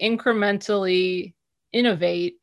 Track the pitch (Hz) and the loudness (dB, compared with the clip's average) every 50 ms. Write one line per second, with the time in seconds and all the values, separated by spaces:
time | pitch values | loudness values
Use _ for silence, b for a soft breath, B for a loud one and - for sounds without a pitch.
0 | 190 220 233 233 - 254 226 214 202 202 202 202 - - 208 202 190 185 180 185 | -2 -2 -2 0 0 0 0 2 2 0 0 -2 -2 -2 -2 0 0 2 2 2
1 | 185 185 180 180 190 185 - _ _ _ _ _ _ _ - 233 247 240 190 156 | 2 0 -2 -4 -6 -8 -12 _ _ _ _ _ _ _ 0 2 2 2 2 2
2 | 180 175 175 175 175 175 - _ | 0 0 0 0 -2 -4 -6 _